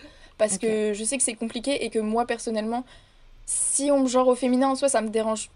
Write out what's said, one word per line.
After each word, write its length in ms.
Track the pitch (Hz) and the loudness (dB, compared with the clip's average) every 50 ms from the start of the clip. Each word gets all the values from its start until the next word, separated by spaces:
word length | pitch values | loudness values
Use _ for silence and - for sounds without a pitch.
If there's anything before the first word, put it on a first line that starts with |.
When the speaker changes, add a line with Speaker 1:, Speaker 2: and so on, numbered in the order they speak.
| - - - - - - - - | -20 -20 -20 -20 -20 -20 -2 0
Speaker 1:
parce 160 | 220 214 190 | 0 0 0
Speaker 2:
Ok. 60 | 190 | 0
Speaker 1:
que 300 | - 220 214 214 214 214 208 | 0 0 0 2 0 0 -2
je 100 | 202 220 | -2 -2
sais 140 | 214 277 262 | -4 -2 0
que 40 | |
c'est 120 | - - 226 | -2 -2 -2
compliqué 500 | - 233 226 - 240 220 269 285 - - | -4 -6 -6 -6 -4 -2 -2 -2 -2 -4
et 60 | 220 | -2
que 80 | - 220 | -2 -2
moi, 280 | 214 214 220 233 240 | -2 0 0 0 0
personnellement, 580 | 240 240 226 - 240 220 214 214 220 233 247 254 - - - - - _ - - - - - - | 0 -4 -4 -4 -4 -4 -2 -2 -2 -4 -4 -6 -8 -14 -20 -20 -20 _ -20 -20 -20 -20 -16 -10
si 440 | - - - - - - - 277 285 | -6 -4 -4 -2 -2 -2 0 2 2
on 80 | 285 277 | 4 4
me 80 | 269 254 | 2 4
genre 180 | 233 254 254 254 | 4 4 4 4
au 60 | 247 | 4
féminin, 340 | 254 - 247 254 247 269 269 | 4 2 2 2 4 2 2
en 40 | 269 | 2
soi, 140 | 262 285 277 | 2 0 2
ça 120 | 269 226 | 2 2
me 60 | 214 220 | 0 0
dérange 400 | 208 220 220 220 220 214 - - - | 0 -2 0 0 -2 -4 -6 -10 -16